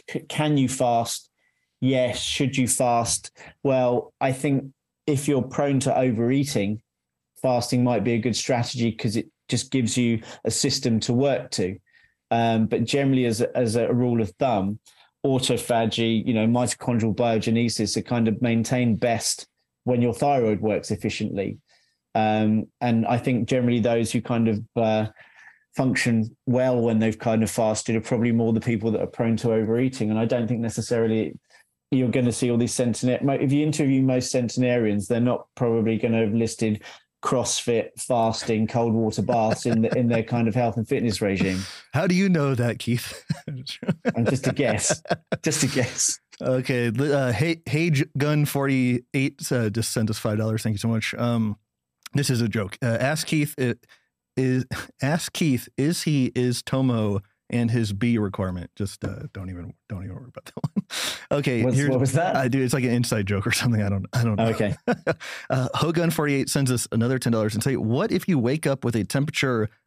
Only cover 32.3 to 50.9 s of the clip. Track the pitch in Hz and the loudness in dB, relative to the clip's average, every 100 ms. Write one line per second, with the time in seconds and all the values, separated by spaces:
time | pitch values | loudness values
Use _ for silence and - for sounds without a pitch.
32.3 | 110 123 117 120 - 120 107 123 123 139 | 2 2 2 0 0 -2 0 0 0 0
33.3 | 143 139 143 151 147 139 135 131 127 123 | 0 2 2 2 2 2 2 2 2 0
34.3 | 131 117 127 123 123 107 104 98 117 123 | -2 0 0 2 2 2 0 0 0 0
35.3 | - - - 120 113 107 110 117 113 110 | 0 -6 -2 0 2 2 0 2 2 2
36.3 | 113 113 - 110 104 - - _ _ - | 0 0 0 -2 -2 -8 -20 _ _ -2
37.3 | 127 120 - - 120 - - - 120 113 | 0 0 -2 0 0 -2 -6 -2 0 0
38.3 | 113 - 110 110 120 117 110 110 104 98 | -2 -2 0 0 0 0 2 0 0 0
39.3 | 120 110 - 123 113 113 127 120 113 110 | 2 2 0 0 2 2 2 2 0 0
40.3 | 120 113 123 117 113 104 131 113 98 104 | 0 0 0 0 -2 -2 -2 0 0 0
41.3 | 95 95 92 98 - - 139 180 180 196 | 0 0 -2 -6 -12 -6 -2 2 2 4
42.3 | 165 139 123 120 113 - 117 - - - | 2 2 2 0 -2 -2 -4 -4 -10 -8
43.3 | 156 - 131 135 - - - 247 117 113 | -8 -10 -12 -12 -8 -6 -4 -2 0 0
44.3 | 131 120 107 123 107 - 160 - 160 - | 0 0 0 0 0 0 -2 -4 -6 -4
45.3 | - 160 143 139 139 117 - - - _ | -4 -2 0 0 0 -2 -2 -2 -4 _
46.3 | - 127 127 127 123 120 113 147 139 127 | -6 -2 0 0 0 0 0 2 2 2
47.3 | 104 165 165 - 151 170 139 - 135 147 | 0 0 -2 -2 0 2 2 0 0 2
48.3 | 151 143 139 139 131 127 123 - 139 139 | 2 2 0 2 2 2 0 -2 -2 -2
49.3 | - - 127 110 113 107 123 110 110 113 | -4 -2 0 0 0 -2 0 0 -2 -2
50.3 | 107 110 110 113 101 117 | 0 0 -2 -2 -2 -2